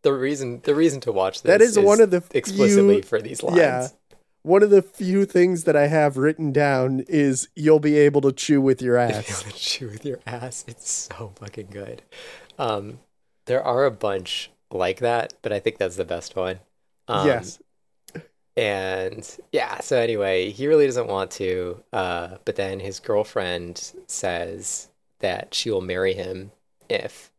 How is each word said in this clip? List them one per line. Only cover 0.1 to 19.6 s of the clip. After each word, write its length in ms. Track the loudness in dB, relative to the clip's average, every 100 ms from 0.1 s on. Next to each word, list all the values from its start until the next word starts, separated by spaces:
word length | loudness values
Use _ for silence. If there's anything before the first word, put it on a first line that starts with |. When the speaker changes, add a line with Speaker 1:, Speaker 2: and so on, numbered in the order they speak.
Speaker 1:
reason, 480 | 0 -2 -4 -6 -6
the 100 | -2
reason 260 | 2 2 0
to 100 | -2
watch 300 | 0 -2 0
this 80 | 2
Speaker 2:
That 100 | 6
is 180 | 6 6
one 200 | 6 6
Speaker 1:
is 60 |
Speaker 2:
of 60 | 6
the 120 | 4 0
Speaker 1:
explicitly 680 | -4 -2 2 4 6 6 4
Speaker 2:
few 0 |
Speaker 1:
for 180 | 2 -4
these 220 | -4 -6
lines. 160 | 0 4
Speaker 2:
Yeah. 300 | 4 2 -6 _ _ -20 _ _
One 200 | 2 4
of 80 | 8
the 120 | 6
few 420 | 4 -6 0 2 2
things 380 | 2 2 2
that 120 | 2 2
I 100 | 4
have 280 | 4 2 2
written 360 | 0 0 -2
down 520 | 2 2 2 0 -2 0
is 420 | 2 2 0 -6
"You'll 260 | -2 4 4
be 160 | 6 4
able 240 | 4 4
to 100 | 0
chew 280 | -2 0 2
with 180 | 4 0
your 180 | 2 2
Speaker 1:
<laughs> 20 |
You'll 80 | 2
be 60 | -2
Speaker 2:
ass." 260 | -6 -10
Speaker 1:
able 100 | -12
to 60 | -10
chew 300 | -8 -8 -10
with 160 | -12 -10
your 140 | -10 -10
ass. 380 | -12 -12 -14 -16
It's 240 | -16 -10
so 420 | -8 -10 -14 -16 -16
fucking 300 | -16 -16 -14
good. 320 | -14 -14 -16 _ -20 -20 -20 -20 -8
Um, 420 | -4 -4 -8 -18 _ _ _ _
there 180 | -4 -2
are 220 | 0 0
a 60 | 0
bunch 600 | 0 -4 -4 -6 -10 -10 _ _
like 280 | -4 -2 -2
that, 340 | -2 -2 -4 -10
but 100 | -6
I 80 | -4
think 160 | -4 -4
that's 180 | -6 -6
the 80 |
best 300 | -6 -8 -8
one. 260 | -6 -6 -8 _ _ _ _ -6
Um, 180 | 0 0
Speaker 2:
Yes. 320 | 0 -6 -18 _ _ _ _ -20 -20 -20 _ _ -2
Speaker 1:
and 720 | -2 -2 -4 -6 -6 -10 -16 -20 _
yeah, 280 | -4